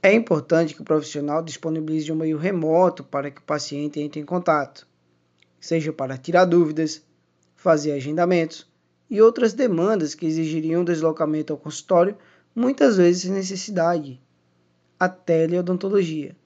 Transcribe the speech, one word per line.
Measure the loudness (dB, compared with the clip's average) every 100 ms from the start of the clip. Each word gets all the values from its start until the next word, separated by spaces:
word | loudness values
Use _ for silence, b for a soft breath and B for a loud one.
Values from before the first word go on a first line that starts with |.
É | 6
importante | 4 2 -2 2 2 2
que | -4
o |
profissional | -2 -2 -2 -6 -4 -4
disponibilize | -6 -10 -6 -6 -4 -4 -4
um | -4
meio | -2 -2
remoto | -2 -2 0 4 4 0
para | -8 -8 -8
que | -12
o |
paciente | -6 -6 -6 -6 -6 -6
entre | -8 -10
em | -6
contato, | -4 0 0 0 -12 _ _ _ _ _ _ _ _
seja | -4 -2 -2
para | -6 -8 -8
tirar | 0 2
dúvidas, | 4 4 2 0 -4 -6 _ _ _ _ _ _
fazer | 2 2 2
agendamentos | -4 -4 0 2 2 0 -8 _ _ _ _ _
e | 4
outras | 4 6 0
demandas | 2 0 2 2 0 -2
que | -4 -4
exigiriam | -2 -2 -4 -2 -2
deslocamento | 0 0 0 0 -2 -2 -4
ao | -8
consultório, | -8 -14 2 2 2 -2 b b b
muitas | -2 -2 4 4 6
vezes | 4 4
sem | -2
necessidade. | -6 -6 -10 -6 -2 0 0 -6 -16 _ _ _ _ _ _ _ _
A | -4
teleodontologia. | -4 0 0 2 -2 -2 -4 0 0 0 -4 -10 -16